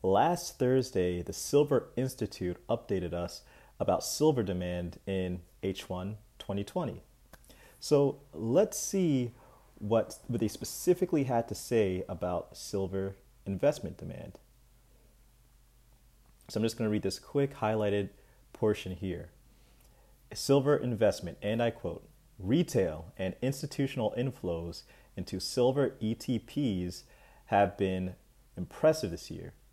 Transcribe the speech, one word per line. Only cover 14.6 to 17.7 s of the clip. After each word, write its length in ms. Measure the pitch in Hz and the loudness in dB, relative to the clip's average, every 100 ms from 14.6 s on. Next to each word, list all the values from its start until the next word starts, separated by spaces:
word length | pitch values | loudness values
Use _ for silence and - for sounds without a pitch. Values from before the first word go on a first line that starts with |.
| _ _ _ _ _ _ _ _ _ _ _ _ _ _ _ _ _ _ - | _ _ _ _ _ _ _ _ _ _ _ _ _ _ _ _ _ _ -8
So 120 | 107 | -2
I'm 40 | |
just 140 | 113 - | 0 0
gonna 120 | 110 | -2
read 120 | 104 | 0
this 160 | 95 - | -2 -6
quick 380 | - 143 139 - | -4 -2 -2 -2
highlighted 540 | 110 | -2